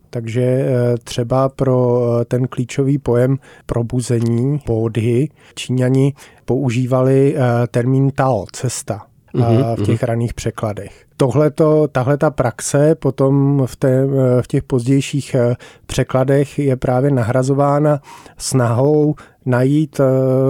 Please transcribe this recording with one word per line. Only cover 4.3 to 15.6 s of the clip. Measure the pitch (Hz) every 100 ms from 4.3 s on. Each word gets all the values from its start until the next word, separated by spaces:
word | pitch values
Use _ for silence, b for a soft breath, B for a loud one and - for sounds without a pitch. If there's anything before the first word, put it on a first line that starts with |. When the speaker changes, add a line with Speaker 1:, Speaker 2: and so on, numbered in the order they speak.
| 117 135 147 -
Speaker 1:
bodhi, | 110 113 110 113 120 156 _ b b
Číňani | - 127 127 131 139 139 B B -
používali, | 127 135 117 123 131 131 135 139 156
eh, | 123 120 120
termín | 123 120 135 135 135
Tao, | 131 110 87
cesta, | - 127 - - 101 - _ _ 139
eh, |
Speaker 2:
Mhm, | 117 113 117 113
Speaker 1:
v | 104
těch | 117
Speaker 2:
mhm. | 120
Speaker 1:
raných | 117 120
překladech. | - 120 - 110 104 101 - _ -
Tohleto, | 139 131 151 151 156 156 151
tahleta | - 123 143 151
praxe | 143 123 - - 143 151 160
potom | 139 - 135 139 139 139 127
v | -
té, | 139 131
eh, | 135 135 127 123
v | 120
těch | 143
pozdějších, | - 127 117 139 - 143 - 135
eh, | 120 123